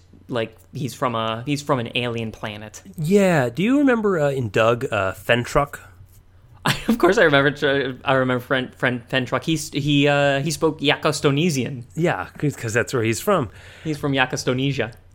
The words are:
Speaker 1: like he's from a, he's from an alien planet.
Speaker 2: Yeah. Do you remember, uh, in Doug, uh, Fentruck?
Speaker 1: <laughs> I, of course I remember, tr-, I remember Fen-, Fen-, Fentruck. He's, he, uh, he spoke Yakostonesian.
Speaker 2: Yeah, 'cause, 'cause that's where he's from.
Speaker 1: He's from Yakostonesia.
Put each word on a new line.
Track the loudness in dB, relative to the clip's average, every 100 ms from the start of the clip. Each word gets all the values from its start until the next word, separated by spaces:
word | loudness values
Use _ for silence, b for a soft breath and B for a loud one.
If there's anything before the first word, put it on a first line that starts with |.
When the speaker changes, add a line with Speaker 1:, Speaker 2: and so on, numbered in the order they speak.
| _ -20 -8
Speaker 1:
like | -6 -6 -10 _
he's | -10 -8
from | -4 -4 -2
a, | -4 -4 -4
he's | -4
from | -2 -2
an | -2 -4
alien | -4 -6 -8
planet. | -10 -12 -12 -14 -18 -16 -6
Speaker 2:
Yeah. | 2 4 4 2 0
Do | 0
you | 0 4
remember, | 4 2 2 0
uh, | 0
in | 0 -2
Doug, | 2 2 2 0
uh, | -2 -2
Fentruck? | -2 0 0 2 0 0 -6 -18 -20 -20 -20
Speaker 1:
<laughs> | -20 -20 -20 -6 -4
I, | -2 0
of | 2
course | 2 4
I |
remember, | 6 6 4
tr-, | 2 0 0 -2 -4 0
I |
remember | 2 2 0
Fen-, | 0 -2 -2
Fen-, | -2 -2 -2 -2
Fentruck. | -4 -2 -2
He's, | 0 -2 -2
he, | -4 2 4 4
uh, | 4 2 0
he | -2
spoke | 0 -2 0
Yakostonesian. | 0 0 0 0 2 2 2 0 -4 -8 -10 -2
Speaker 2:
Yeah, | -2 -2 -6 -4
'cause, | -4 -4
'cause | -2
that's | -2 0
where | 0
he's | 0 0
from. | 0 0 0 B B B
Speaker 1:
He's | -8 -4
from | 0
Yakostonesia. | 2 0 0 -2 0 0 -2 -4 -8 -20